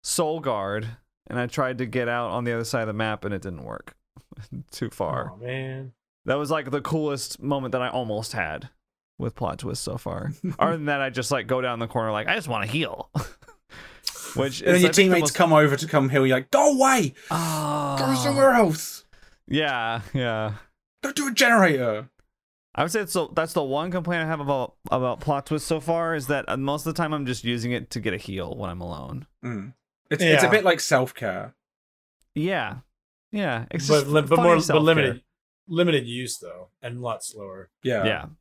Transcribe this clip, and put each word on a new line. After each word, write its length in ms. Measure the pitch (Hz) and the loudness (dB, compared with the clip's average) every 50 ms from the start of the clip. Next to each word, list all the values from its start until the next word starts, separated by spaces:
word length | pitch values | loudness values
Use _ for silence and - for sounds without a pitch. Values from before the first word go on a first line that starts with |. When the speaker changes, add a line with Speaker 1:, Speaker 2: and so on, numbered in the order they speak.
| _ | _
Speaker 1:
Soul 360 | - - - 170 156 156 156 | -4 -2 0 0 0 -2 -4
Guard, 460 | 147 135 117 104 98 98 101 110 110 113 117 - _ _ _ _ _ | -4 -2 -2 -2 -2 -4 -4 -4 -6 -8 -12 -16 _ _ _ _ _
and 120 | - - 123 | -8 -6 -6
I 80 | 123 | -4
tried 320 | 120 - - 139 127 127 120 | -4 -2 -2 -2 -2 -2 -6
to 80 | 127 | -6
get 220 | 113 117 127 120 117 | -4 -2 -2 -2 0
out 220 | 120 120 120 110 | -2 -2 -2 -2
on 140 | 87 120 120 | -4 -4 -2
the 80 | 120 117 | -2 -2
other 100 | 117 117 | -2 -4
side 180 | 110 - 120 | -2 -2 -2
of 40 | 113 | -2
the 60 | 110 104 | -2 -2
map, 300 | 107 110 110 107 107 - | -2 -2 -2 -2 -4 -4
and 80 | 104 101 | -6 -6
it 80 | 92 | -6
didn't 220 | 90 98 87 76 64 | -6 -8 -10 -10 -12
work. 300 | 55 55 - - - _ _ _ _ _ - _ _ | -12 -12 -12 -14 -18 _ _ _ _ _ -20 _ _
<laughs> 380 | - - 104 - 131 131 - _ | -20 -20 -16 -14 -14 -14 -14 _
Too 180 | - - 127 110 | -10 -8 -8 -8
far. 420 | - - 98 78 67 64 - - - | -4 -4 -4 -2 -2 -4 -4 -8 -10
Speaker 2:
Oh, 20 | |
man. 560 | 101 117 123 127 131 131 131 131 131 135 127 _ _ _ _ _ _ _ | -12 -10 -8 -8 -8 -8 -8 -10 -10 -12 -14 _ _ _ _ _ _ _
Speaker 1:
That 120 | - 131 | -2 -2
was, 140 | 143 151 139 | -2 0 0
like, 200 | 160 156 139 131 | -2 -2 -2 -2
the 100 | 127 143 | -4 -4
coolest 640 | 127 - 156 160 151 147 143 131 - - - - | -2 -2 -2 0 0 -2 -2 -4 -6 -10 -12 -8
moment 300 | - 139 143 139 131 123 | -4 -2 -2 -2 -2 -2
that 100 | 127 127 | -2 -2
I 60 | 123 123 | -2 -2
almost 440 | - 127 120 113 104 107 113 - | -2 -4 -4 -2 -4 -4 -4 -6
had 380 | - 113 87 78 76 73 - - _ _ _ _ _ _ _ _ _ _ | -6 -4 -4 -4 -6 -8 -10 -16 _ _ _ _ _ _ _ _ _ _
with 160 | - 113 - | -6 -6 -4
plot 240 | - - 87 69 - | -4 -6 -6 -4 -6
twist 240 | - - - - | -8 -8 -8 -6
so 160 | - - 92 - | -6 -8 -8 -8
far. 340 | - - 90 - - 147 156 - - | -8 -8 -8 -6 -8 -8 -8 -6 -6
Speaker 3:
<laughs> 140 | 180 - - | -8 0 2
Speaker 1:
Other 140 | - 160 170 | 2 2 2
than 100 | 160 151 | -2 -2
that, 160 | 147 143 139 | -2 -2 -2
I 80 | 135 135 | -2 -4
just, 200 | 120 127 120 - | -4 -4 -2 -2
like, 160 | 143 131 104 | -2 -2 0
go 140 | 113 127 127 | -2 -2 0
down 180 | 127 123 120 113 | 0 -2 -2 -4
the 100 | 117 113 | -6 -4
corner 220 | - 123 113 110 | -2 -2 -2 0
like, 140 | 107 104 110 - | -2 -2 0 0
"I 80 | 185 | -2
just 120 | 226 185 143 | -2 -2 -4
wanna 180 | 120 110 101 | -4 -4 -4
heal." 440 | 104 117 156 156 98 87 - - _ | -2 -2 -2 -2 -2 -4 -10 -12 _
<laughs> 1200 | _ - - - - _ _ - _ _ _ _ - - - - - - _ - - - - - - | _ -6 -6 -6 -12 _ _ -20 _ _ _ _ -20 -20 -20 -20 -20 -12 _ -10 -10 -10 -14 -8 -2
Which 260 | 120 131 139 127 - | -2 -2 -2 -2 -2
Speaker 3:
And 80 | - 175 | 2 4
then 60 | 180 | 6
Speaker 1:
is, 60 | 180 | 8
Speaker 3:
your 80 | 180 170 | 6 6
Speaker 1:
I 20 | |
think, 20 | - | 8
the 80 | - | 6
Speaker 3:
teammates 180 | 196 185 180 170 | 6 8 6 4
Speaker 1:
most 120 | 160 147 - | 4 2 4
Speaker 3:
come 180 | - 180 165 | 4 6 8
over 240 | 160 151 151 147 139 | 8 8 8 6 4
to 100 | 139 160 | 2 -2
come 220 | 156 - 151 135 131 | 0 2 2 2 4
heal. 180 | 131 139 135 | 4 4 4
You're 100 | 131 131 127 | 6 4 2
like, 120 | 135 _ | 0 _
"Go 240 | - 285 - 302 285 254 | 4 6 6 6 6 6
away! 340 | 269 269 269 247 180 135 - - - - | 6 6 6 4 2 0 -2 -8 -8 -4
Speaker 1:
Oh. 680 | 160 160 165 165 160 156 151 - 147 - 294 285 277 277 | -4 -2 -2 -2 -2 -2 -2 -2 -2 -2 -2 -2 -2 0
Speaker 3:
Go 160 | 269 262 269 | 0 2 2
somewhere 380 | 254 - 285 277 277 269 269 | 2 2 0 4 6 6 6
else!" 520 | 254 240 220 175 156 - - - - - _ _ - _ - _ _ _ _ | 8 6 4 4 2 -2 -6 -12 -12 -16 _ _ -20 _ -20 _ _ _ _
Speaker 1:
Yeah, 560 | - - 147 156 147 131 120 113 113 117 117 107 - - | -2 0 0 0 0 0 -2 -2 -2 -4 -4 -6 -6 -4
yeah. 400 | 135 123 120 110 110 107 107 104 104 - _ _ _ _ _ _ _ | -2 -2 0 -2 -2 -2 -4 -6 -8 -14 _ _ _ _ _ _ _
Speaker 3:
"Go 100 | - 277 | -8 -6
to 140 | 277 - 294 | -4 -4 -4
a 60 | 269 | -4
generator!" 760 | 233 - 269 233 233 220 190 175 151 131 127 117 107 104 117 - _ _ _ _ _ _ _ _ _ _ _ _ _ | 0 2 4 6 8 6 6 6 4 2 0 -2 -2 -4 -6 -12 _ _ _ _ _ _ _ _ _ _ _ _ _
Speaker 1:
I 80 | - | -2
would 100 | 147 170 | -2 0
say 80 | 170 220 | 0 -2
that's 120 | 202 165 - | -4 -2 -2
the, 140 | 190 160 - - | -4 -4 -2 -2
that's 180 | 165 160 165 | -2 -2 0
the 100 | - 175 147 | -2 -2 -2
one 260 | 135 131 147 160 185 | 0 -2 -2 -2 -2
complaint 320 | 180 185 160 170 175 170 | -4 -4 -2 -2 -2 -2
I 40 | 160 | -2
have 140 | 156 160 151 | -2 -2 -4
about, 360 | 143 139 143 135 123 - _ _ _ - | -2 -2 -2 -2 -2 -6 _ _ _ -4
about 300 | - 127 127 123 113 - | -2 0 0 -2 -4 -2
plot 260 | - - 143 139 - | -2 -2 -2 -2 -2
twist 200 | - 156 151 - | -4 -4 -4 -2
so 140 | - 165 156 | -2 -2 -2
far, 340 | 135 160 165 170 170 165 165 | 0 0 0 0 0 -2 -2
is 140 | 151 131 127 | -4 -2 -2
that, 160 | 147 135 - - | -2 -2 0 -2
uh, 80 | 104 | -4
most 300 | 131 135 139 143 147 143 | -2 -2 -2 -2 -2 -4
of 80 | 160 156 | -4 -2
the 80 | - | -2
time 100 | 170 151 | -2 -2
I'm 140 | 156 151 143 | -2 -4 -4
just 160 | 123 123 104 - | -4 -6 -4 -4
using 280 | 120 120 120 110 120 | -4 -4 -2 -2 -4
it 180 | 123 117 - - | -4 -4 -6 -8
to 100 | - 120 | -10 -6
get 140 | 107 113 92 | -4 -4 -4
a 40 | - | -4
heal 360 | - - 101 95 87 - - | -8 -8 -8 -8 -6 -8 -8
when 140 | 113 104 92 | -8 -8 -8
I'm 100 | 87 87 | -8 -8
alone. 460 | 87 87 82 76 67 64 - 127 - _ _ _ - | -8 -10 -10 -10 -10 -10 -12 -12 -14 _ _ _ -10
Speaker 3:
Mm. 300 | 123 120 104 95 120 - _ _ _ _ _ _ _ | -8 -8 -8 -10 -12 -16 _ _ _ _ _ _ _
It's, 120 | 151 151 | -2 0
it's 200 | 185 165 156 143 | 4 4 6 6
a 40 | - | 6
Speaker 2:
Yeah. 40 | - | 6
Speaker 3:
bit 140 | - 220 185 | 4 6 6
like 160 | 190 170 156 | 4 2 2
self-care. 760 | - - 156 131 127 127 - - 120 104 90 92 104 113 _ _ _ _ _ _ _ _ _ _ _ _ _ _ _ _ _ | 2 2 2 2 2 0 -4 -6 -6 -4 -4 -6 -8 -12 _ _ _ _ _ _ _ _ _ _ _ _ _ _ _ _ _
Speaker 1:
Yeah. 420 | 147 151 180 196 160 120 101 95 127 - _ _ _ _ _ _ _ _ _ | -4 -2 -2 -2 -2 -4 -4 -8 -12 -16 _ _ _ _ _ _ _ _ _
Yeah. 360 | - 208 202 156 123 113 117 - | -6 -4 -2 -2 -2 -4 -6 -6
It's 160 | - 170 135 143 | -6 -4 2 4
Speaker 2:
But 60 | 151 147 | 4 2
Speaker 1:
just 60 | 139 | 4
Speaker 2:
li-, 160 | 139 147 156 | 4 2 2
but 60 | 147 135 160 | 4 4 4
Speaker 1:
funny 60 | 170 | 6
Speaker 2:
more, 120 | 175 175 170 | 8 6 6
but 80 | 160 156 | 6 4
Speaker 1:
self-care. 180 | - 151 156 | 4 4 4
Speaker 2:
limited, 400 | 151 160 165 160 143 127 120 123 _ _ _ _ _ _ _ _ _ - | 6 6 6 4 4 0 -2 -4 _ _ _ _ _ _ _ _ _ -4
limited 380 | 170 165 175 175 156 139 120 | 0 2 4 4 4 2 0
use, 320 | 113 120 123 127 117 - - | -2 -8 -8 -8 -8 -8 -10
though, 300 | - 87 87 90 92 _ _ _ | -12 -16 -16 -16 -18 _ _ _
and 160 | - 120 120 | -12 -12 -10
a 40 | 123 | -8
lot 200 | 123 120 110 98 | -6 -6 -6 -6
slower. 460 | - - - 107 101 98 95 95 92 _ _ _ | -8 -14 -12 -12 -14 -14 -14 -16 -18 _ _ _
Speaker 3:
Yeah. 220 | _ 131 123 107 95 | _ -2 0 0 2
Speaker 1:
Yeah. 180 | 101 104 80 71 - - _ | 0 0 -2 -4 -12 -16 _